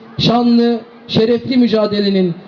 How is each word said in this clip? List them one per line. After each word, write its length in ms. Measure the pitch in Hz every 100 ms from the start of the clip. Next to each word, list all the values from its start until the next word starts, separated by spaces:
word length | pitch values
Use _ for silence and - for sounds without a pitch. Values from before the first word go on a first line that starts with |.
| - -
şanlı, 640 | - 240 240 233 233 233 - - -
şerefli 480 | 214 226 233 233 254
mücadelenin 760 | 233 214 202 208 202 190 180 -